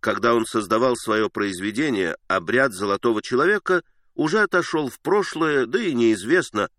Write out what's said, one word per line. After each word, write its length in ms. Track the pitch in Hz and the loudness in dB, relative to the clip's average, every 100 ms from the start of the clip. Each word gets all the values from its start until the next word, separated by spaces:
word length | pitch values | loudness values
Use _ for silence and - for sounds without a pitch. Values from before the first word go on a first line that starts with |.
когда 340 | - 101 117 | -2 0 2
он 100 | 117 | 2
создавал 520 | 113 113 101 110 127 120 | 0 -4 0 2 2 0
свое 340 | - 107 107 | -2 0 0
произведение 840 | - 101 90 98 107 151 110 90 - _ | -2 -4 -4 -6 -2 -2 0 -2 -4 _
«Обряд 460 | 95 85 123 135 | -2 0 0 0
золотого 500 | 95 101 98 120 110 | -2 -2 0 0 -2
человека», 600 | - 123 160 208 - 180 - _ _ | -2 0 2 0 0 -2 -2 _ _
уже 280 | - 156 208 | -4 -2 0
отошел 480 | 202 180 165 160 143 | 2 0 0 -2 -4
в 100 | - | -6
прошлое, 640 | - 202 190 156 160 147 | 0 0 0 -2 0 2
да 160 | 117 170 | 0 0
и 140 | 214 | 0
неизвестно 720 | 123 117 104 101 175 151 104 101 | 2 4 2 2 0 0 -2 -4